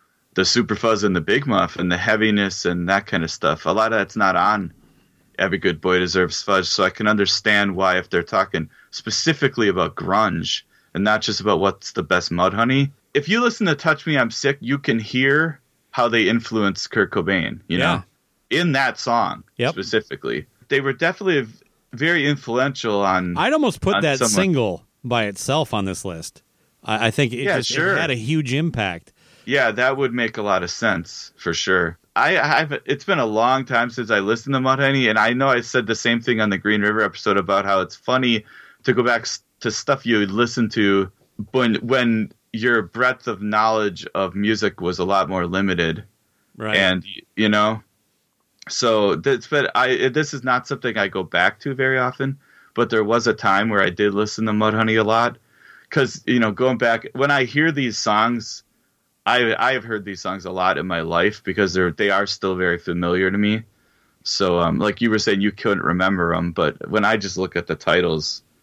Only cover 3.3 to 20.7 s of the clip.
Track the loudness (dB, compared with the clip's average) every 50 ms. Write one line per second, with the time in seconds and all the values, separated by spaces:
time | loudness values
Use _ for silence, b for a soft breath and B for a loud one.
3.3 | -4 -2 0 0 0 0 0 0 0 2 2 2 0 0 -2 -2 -2 0 0 2
4.3 | 2 2 2 2 2 0 -2 -6 -10 b b b b b b b b b b b
5.3 | _ -2 -2 0 0 0 0 -2 -2 0 0 0 2 2 2 0 2 0 0 0
6.3 | -2 -6 -2 0 0 0 0 0 0 0 0 0 0 0 0 0 0 2 0 0
7.3 | -2 0 0 2 2 2 2 0 0 0 0 2 2 0 -2 -2 -2 -2 -2 0
8.3 | 0 0 0 0 -2 -4 -4 b b b b b -16 -12 -8 -6 -6 -2 0 0
9.3 | 0 0 0 0 0 2 2 2 2 2 0 -2 -4 -6 -4 0 2 2 2 2
10.3 | 0 -2 -4 -4 -6 -6 b b b b b b b -2 0 2 2 0 0 -2
11.3 | -4 -2 0 0 2 2 2 0 0 -2 -8 -10 -8 -6 -2 0 0 0 0 0
12.3 | 0 0 0 2 2 2 0 2 2 2 2 0 -2 _ _ _ -4 -4 0 0
13.3 | 0 2 2 2 0 0 0 0 0 0 2 0 0 0 0 0 0 2 2 0
14.3 | -2 -2 0 0 -2 -2 -2 -4 -4 -2 0 0 -2 -2 -2 -4 -2 0 2 2
15.3 | 2 2 0 0 -4 -8 _ _ _ _ _ _ -2 0 0 2 2 2 4 4
16.3 | 2 0 0 -2 -2 0 0 0 -2 -4 -8 -4 0 0 0 0 0 -2 -2 0
17.3 | 0 -2 -2 -4 -6 -10 -8 -4 -2 0 0 0 0 -2 -6 -10 _ _ _ _
18.3 | _ _ _ _ -2 0 0 0 0 0 0 -2 -2 -4 -2 0 0 0 0 0
19.3 | -4 -8 -12 _ _ -4 -4 -2 -2 -4 -4 -2 -2 -2 -2 -4 -8 -8 -6 -6
20.3 | -4 -6 -6 -10 _ _ _ -2